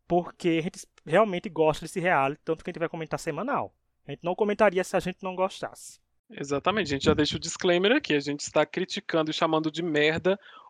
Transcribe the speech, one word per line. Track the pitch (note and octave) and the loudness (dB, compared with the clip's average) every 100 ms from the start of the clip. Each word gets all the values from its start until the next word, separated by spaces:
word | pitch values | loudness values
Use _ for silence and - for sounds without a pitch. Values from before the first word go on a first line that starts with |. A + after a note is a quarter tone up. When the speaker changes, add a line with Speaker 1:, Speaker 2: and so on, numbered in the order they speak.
| - | 0
Speaker 1:
porque | F3 F3 - F3 | 0 0 -4 0
a | E3 | 0
gente | E3+ - - _ | -2 -8 -20 _
realmente | - E3+ A3 F3+ - | 0 4 4 0 -6
gosta | D#3+ D#3 D3 | 2 2 2
desse | E3 F#3+ | -4 -2
reality, | F3 D#3+ C#3 D3+ | 2 2 2 -2
tanto | - D#3+ | -6 -6
que | - | -6
a | |
gente | E3 | -6
vai | E3 | -6
comentar | E3 D#3 D3+ | -6 -6 -6
semanal. | - D3 A#3+ A3+ G#2 _ _ _ - | -6 -6 -4 -4 -6 _ _ _ -16
A | |
gente | C#3 | -8
não | E3+ | -4
comentaria | F#3 G#3 G#3 G#3 F3+ | 0 0 4 4 4
se | F3+ F#3 | 0 0
a | |
gente | F3+ - | -2 -6
não | F#3+ | -8
gostasse. | F3+ F#3 - A2 - - - _ _ _ | -2 -2 -2 -10 -10 -20 -20 _ _ _
Speaker 2:
Exatamente, | - C#3 C#3+ F3+ G#3+ D#3 | -10 -4 -2 0 0 0
a | |
gente | C#3 | 0
já | D#3+ | 2
deixa | D3+ D3 E3 | 2 2 -2
o | |
disclaimer | D#3+ - F#3 F3 G3 | -8 -4 2 4 4
aqui. | C#4+ - | 2 2
A | D3 | 0
gente | C#3+ C#3+ | 0 -6
está | - D#3 | -2 0
criticando | D3+ - - - - E3 D#3 | 0 -2 -4 -6 -2 0 0
e | |
chamando | D#3 E3 D#3+ D#3 | 0 2 2 0
de | D3+ | -4
merda | F3 D3 D3+ D#3+ F3+ G3+ - - | -2 2 2 2 0 0 -4 -20